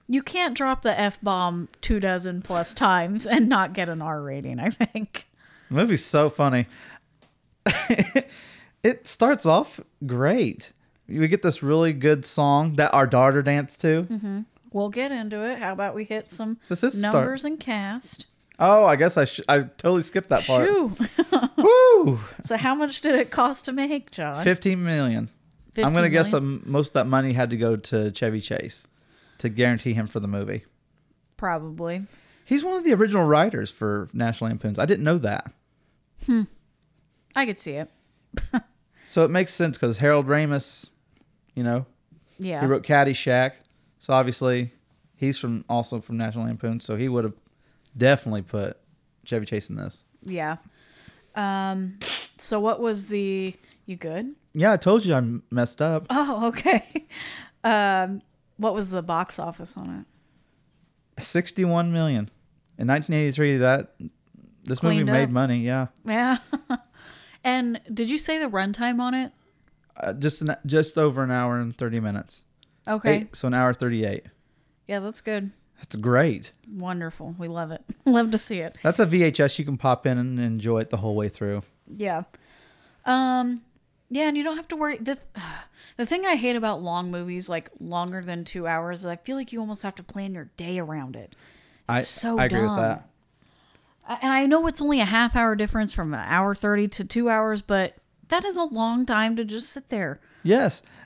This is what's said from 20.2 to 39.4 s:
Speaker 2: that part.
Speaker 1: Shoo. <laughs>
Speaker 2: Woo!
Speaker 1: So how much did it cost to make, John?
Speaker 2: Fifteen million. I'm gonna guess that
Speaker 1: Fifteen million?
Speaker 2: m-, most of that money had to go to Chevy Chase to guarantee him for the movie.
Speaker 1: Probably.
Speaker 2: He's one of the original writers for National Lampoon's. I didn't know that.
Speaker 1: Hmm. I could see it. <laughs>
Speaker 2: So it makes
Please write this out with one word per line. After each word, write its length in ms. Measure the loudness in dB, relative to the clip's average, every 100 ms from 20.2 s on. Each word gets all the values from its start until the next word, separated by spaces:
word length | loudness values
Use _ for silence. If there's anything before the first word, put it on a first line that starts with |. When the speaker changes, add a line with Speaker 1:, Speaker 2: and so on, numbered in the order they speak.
| 2
Speaker 2:
that 160 | 2
part. 240 | 4 4 6
Speaker 1:
Shoo. 240 | 4 2 -2 -2 0 2 2 2 4
<laughs> 0 |
Speaker 2:
Woo! 640 | 8 10 10 10 6 2 -4 -12
Speaker 1:
So 140 | -4 0
how 180 | 0
much 260 | 0 0 0
did 140 | 2
it 160 | 2 2
cost 340 | 2 0 0
to 80 | -6
make, 380 | -4 -2 -4 -6
John? 340 | -8 -6 0
Speaker 2:
Fifteen 400 | 0 2 2 0
million. 440 | 0 0 0 0 -4 -10 _ _ _ 0
I'm 160 | 2
gonna 140 | 4 4
guess 160 | 4 2
that 60 | 2
Speaker 1:
Fifteen 120 | 0
million? 120 | -4 -2
Speaker 2:
m-, 60 |
most 160 | -2 0
of 40 |
that 120 | 0 2
money 260 | 2 2
had 180 | 0 0
to 60 | 0
go 180 | 0 0
to 360 | -2 -2 -2
Chevy 280 | -2 -4 -2
Chase 460 | -4 -6 -8 -14 -20 _ _ _ _ -8
to 100 | -4
guarantee 460 | 0 2 2 -2
him 120 | -2 -2
for 120 | -6
the 80 | -4
movie. 380 | -4 -6 -8 -12 _ _ _ _ _ _ -8
Speaker 1:
Probably. 720 | -4 -4 -6 -8 -6 -6 -10 _ _ _
Speaker 2:
He's 180 | -2 -2
one 140 | 0 0
of 80 |
the 80 | 2
original 320 | 4 4 4
writers 460 | 4 6 4 0 -6
for 380 | -4 -2 -2 -4
National 380 | -2 -2 -2 -4
Lampoon's. 280 | -4 -4 0
I 80 | 0
didn't 180 | 2
know 140 | 2 2
that. 340 | 0 -4 -8 -18 _ _ _ _ _ -8 -2
Speaker 1:
Hmm. 160 | 0 -2 -8 _ _ _ _ _ _ _
I 120 | -4 -4
could 120 | -4
see 120 | -8
it. 180 | -10 -10 _ _ _ _ -10 -4
<laughs> 80 | -4 -4 _ _ _ -4
Speaker 2:
So 180 | 2
it 60 | 4
makes 240 | 2